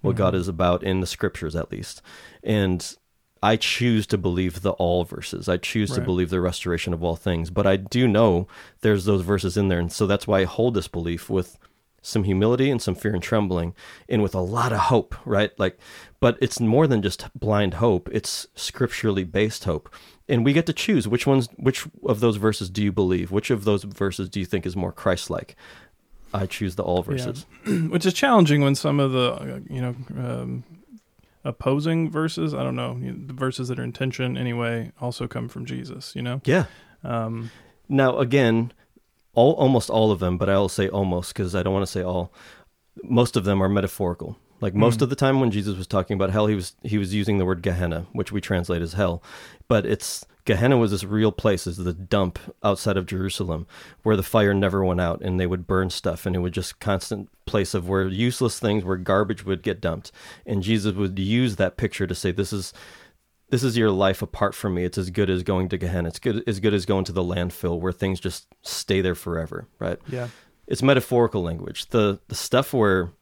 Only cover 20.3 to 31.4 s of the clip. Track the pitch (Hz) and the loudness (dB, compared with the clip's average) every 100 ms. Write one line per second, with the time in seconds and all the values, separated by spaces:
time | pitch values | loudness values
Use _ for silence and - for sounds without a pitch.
20.3 | 120 120 143 165 - - 185 110 120 - | 2 4 4 2 -2 2 2 2 0 4
21.3 | 135 120 - 131 131 156 - - 107 117 | 2 2 -2 -2 -2 -10 -8 -2 2 2
22.3 | 104 107 104 90 92 104 92 90 90 90 | 4 0 0 -4 0 0 2 2 2 0
23.3 | 95 - 117 101 101 101 78 98 90 92 | -2 0 0 2 0 -2 -4 -4 -2 -6
24.3 | 101 90 98 90 90 85 - - 90 - | -4 -2 -2 -2 -4 -6 -2 -2 0 -2
25.3 | 90 - - - - - _ _ - - | -8 -8 -20 -20 -20 -20 _ _ -20 -8
26.3 | 98 98 - 98 90 87 90 87 131 120 | -6 -4 -4 -6 -4 -2 0 0 -4 -4
27.3 | 127 - - - 190 160 175 185 175 277 | -8 -14 -12 -2 -2 0 0 0 2 6
28.3 | 233 160 147 139 139 151 143 139 131 123 | 6 8 6 4 2 0 2 2 2 0
29.3 | 123 139 127 - 135 123 123 127 131 123 | -2 -8 -10 -10 -6 -6 -8 -12 -8 -6
30.3 | 123 123 127 - 165 _ 233 _ _ _ | -6 -6 -8 -10 -20 _ -20 _ _ _
31.3 | _ | _